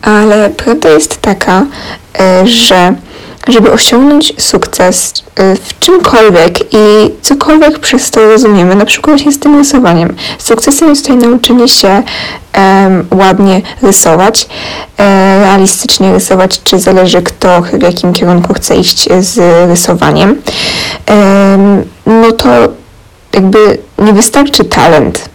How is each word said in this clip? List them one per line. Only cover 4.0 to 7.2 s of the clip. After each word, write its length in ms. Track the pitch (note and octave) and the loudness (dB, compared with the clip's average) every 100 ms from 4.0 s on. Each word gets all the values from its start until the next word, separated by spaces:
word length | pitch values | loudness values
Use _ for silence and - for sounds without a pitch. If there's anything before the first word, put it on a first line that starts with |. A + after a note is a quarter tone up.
| C#4 D4 D4+ - | 2 2 0 -4
sukces, 760 | - F#3+ - - F#3 - - - - - | -4 -2 -4 -2 -2 -2 -6 -10 -12 -2
e, 200 | F#3+ F#3+ | -2 -2
w 220 | - - | -6 -6
czymkolwiek 800 | - F#4 - A#3+ A3 F3 E3+ F3 - | 0 0 2 2 2 2 0 -2 -2
i 360 | G#3+ G#3+ G#3+ G#3+ - | 2 4 4 2 -2